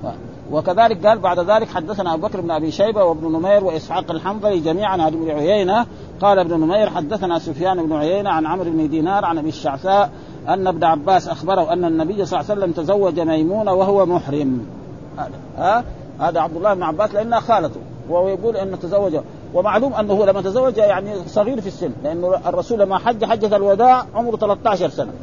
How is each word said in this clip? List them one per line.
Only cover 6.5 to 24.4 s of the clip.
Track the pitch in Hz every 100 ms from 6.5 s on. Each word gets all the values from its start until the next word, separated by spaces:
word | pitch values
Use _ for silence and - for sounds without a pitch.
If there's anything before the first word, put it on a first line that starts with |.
| 170
نمير: | 156 202 208
"حدثنا | 160 147 208 190 170
سفيان | 160 147 180 185 160
بن |
عيينة | 156 151 196 202
عن | 160 156
عمرو | 180 170
بن | 160 156
دينار | 156 160 196 196
عن | 165
أبي | 156
الشعثاء | 151 160 135 185 196 202 - - - -
أن | 185 185
ابن | 165
عباس | 170 160 147 185 175
أخبره | 165 160 190 160
أن | 175 175
النبي | 160 160 202 180
صلى | 175
الله | 147
عليه | 202
وسلم | 190
تزوج | 170 151 202 196 160
ميمونة | 165 160 160 208 208
وهو | 185 190 202 180
محرم". | 175 135 143 135 127 104 - - - - -
هذا، | 123 - - -
ها؟ | 170 226 - - - -
هذا | 156 170
عبد | 160 160
الله | 202
بن | 190
عباس | 165 160 208
لأنها | 202 226 233
خالته، | - 214 156 - - - -
وهو | 170 190
يقول | 190 220 220
إنه | 190 180
تزوج، | 170 202 202 151 - - -
ومعلوم | 175 202 202 269
أنه | 214 208 196 202
لما | 196
تزوج | 185 208 262 208
يعني | 208 190 196 202 160
صغير | - 208 262
في | 196
السن، | - 170 113
لأنه | 143 170 180 185 -
الرسول | 180 - 233
لما | 196 190
حج | 233 226 214
حجة | 226 208 202
الوداع | 202 196 247 254 - 208
عمره | 233
ثلاثة | 214